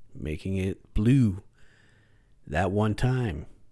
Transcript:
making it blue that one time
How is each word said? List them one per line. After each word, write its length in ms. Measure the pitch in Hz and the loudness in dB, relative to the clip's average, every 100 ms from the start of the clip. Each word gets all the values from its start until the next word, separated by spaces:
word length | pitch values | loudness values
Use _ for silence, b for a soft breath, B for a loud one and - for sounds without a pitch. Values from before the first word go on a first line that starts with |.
| - | -20
making 420 | 127 73 76 95 95 | -10 -8 -6 -4 -2
it 380 | 95 - - | -2 -6 -6
blue 480 | - 107 139 113 95 - b b b b b b b b b - | 0 4 4 4 0 -10 b b b b b b b b b -6
that 240 | 80 92 | -2 0
one 240 | 101 107 | 2 0
time 520 | 101 127 127 117 76 - - - | 2 0 0 -2 -4 -10 -18 -20